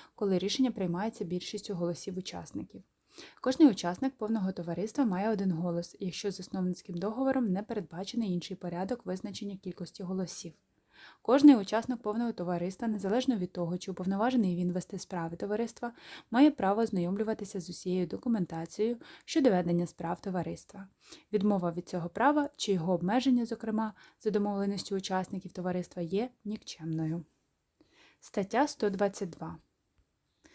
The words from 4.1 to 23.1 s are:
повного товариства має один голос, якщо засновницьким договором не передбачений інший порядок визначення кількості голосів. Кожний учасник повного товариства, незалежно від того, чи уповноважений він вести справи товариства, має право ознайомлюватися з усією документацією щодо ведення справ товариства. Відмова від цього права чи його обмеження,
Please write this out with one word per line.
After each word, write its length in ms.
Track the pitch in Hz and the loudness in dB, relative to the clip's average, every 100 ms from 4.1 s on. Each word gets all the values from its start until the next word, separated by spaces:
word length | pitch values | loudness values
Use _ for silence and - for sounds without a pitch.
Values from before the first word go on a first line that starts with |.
| - | -2
повного 340 | 214 220 190 | -2 0 0
товариства 540 | 190 170 170 220 - 240 | -2 -4 -4 -2 2 2
має 240 | 180 214 | 2 2
один 220 | 214 196 | 2 2
голос, 440 | 165 175 170 170 - | 2 0 -2 -4 -6
якщо 320 | 185 - 208 | -6 -4 -4
засновницьким 680 | 190 185 190 185 175 - 175 | -4 -6 -2 -2 -2 -6 -4
договором 540 | 196 226 269 262 226 | -4 0 2 2 2
не 120 | 185 | 0
передбачений 680 | 214 214 - 165 202 233 214 | -2 -6 -6 -8 -6 -2 0
інший 260 | 175 - 190 | -2 -4 -8
порядок 480 | 175 170 190 240 180 | -6 -4 -4 -4 -6
визначення 520 | 190 208 196 202 190 | -6 -8 -8 -10 -10
кількості 460 | 185 - 175 - | -10 -10 -10 -10
голосів. 500 | 180 190 180 - 165 - _ _ _ - - - | -6 -4 -4 -8 -14 -16 _ _ _ -20 -20 -6
Кожний 340 | - 269 294 247 | 4 10 10 10
учасник 460 | - 220 226 240 | 6 -2 -2 -4
повного 300 | 208 220 240 | -4 -2 -2
товариства, 560 | 226 175 175 175 190 226 | -2 -2 -2 -2 -4 -4
незалежно 480 | 214 190 233 254 220 | -2 0 0 2 0
від 160 | 180 | -2
того, 260 | - 170 180 | -2 -4 -4
чи 140 | - | -6
уповноважений 640 | 180 185 196 233 254 190 175 | -6 -2 0 2 2 2 2
він 160 | 180 | 0
вести 280 | 180 - 185 | -2 -4 -10
справи 360 | - 180 165 170 | -8 -6 -6 -6
товариства, 580 | 196 208 233 - 240 233 - - - | -4 -2 -4 -6 -10 -10 -18 -18 -2
має 200 | 226 294 | 6 6
право 300 | 302 190 208 | 6 2 2
ознайомлюватися 800 | 226 185 175 202 220 214 202 196 | 0 0 0 0 -2 -4 -6 -8
з 100 | 175 | -8
усією 380 | 175 185 185 175 | -8 -2 -2 -2
документацією 880 | 196 247 226 175 165 165 - 220 233 - - - | -4 -2 0 -2 -6 -6 -2 -2 -2 -10 -18 -2
щодо 240 | 320 262 | 4 6
ведення 380 | 180 175 175 175 | 6 4 2 0
справ 340 | - 170 175 | -4 -6 -6
товариства. 680 | 202 180 165 165 - 190 196 _ - - - | -4 -4 -4 -8 -14 -18 -20 _ -20 -20 -4
Відмова 380 | 208 208 202 175 | 0 2 2 0
від 180 | 165 - | -2 -6
цього 200 | 180 170 | -6 -4
права 400 | - 254 294 285 - | 2 4 4 0 -4
чи 160 | - | -2
його 220 | 190 165 | 0 2
обмеження, 520 | 175 180 | 0 2